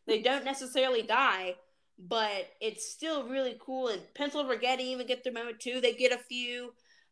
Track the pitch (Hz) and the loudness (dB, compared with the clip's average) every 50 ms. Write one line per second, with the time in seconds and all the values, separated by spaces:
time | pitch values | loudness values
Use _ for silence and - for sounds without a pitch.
0 | - - 226 220 220 247 277 285 254 269 269 269 269 247 254 269 262 262 254 226 | -2 0 2 4 4 2 2 2 0 -4 -4 -4 -4 -2 2 2 4 4 4 2
1 | 214 - 214 254 269 247 196 190 185 180 180 - - _ _ _ _ _ _ - | 2 4 4 6 6 4 4 2 0 -4 -6 -8 -10 _ _ _ _ _ _ -12
2 | 180 180 233 226 220 208 202 196 - - - - 220 220 214 - - - - - | -6 -2 0 2 2 2 0 -2 -4 -6 -8 -6 -4 -4 -4 -6 -8 -10 -8 -6
3 | 302 320 320 285 240 233 262 269 262 247 226 220 - - 262 262 254 240 208 180 | -4 -2 -2 -2 -2 -2 0 0 0 -2 -4 -8 -8 -6 -4 -2 0 0 -2 -2
4 | 170 - - - 285 285 294 294 285 254 240 220 240 247 262 254 254 254 254 254 | -6 -8 -6 -4 -4 -2 0 0 0 0 0 0 2 0 0 0 -2 -4 -4 -4
5 | 247 240 247 247 - 254 233 226 233 240 226 226 - 254 247 254 247 240 233 247 | -2 -2 -2 -2 -4 -6 -4 -6 -6 -8 -8 -8 -6 -4 0 2 4 4 4 6
6 | 254 247 247 240 - - 247 247 247 240 240 247 247 240 - _ _ _ _ _ | 4 4 4 2 -4 -8 -8 -6 -6 -6 -6 -6 -8 -10 -14 _ _ _ _ _
7 | _ _ | _ _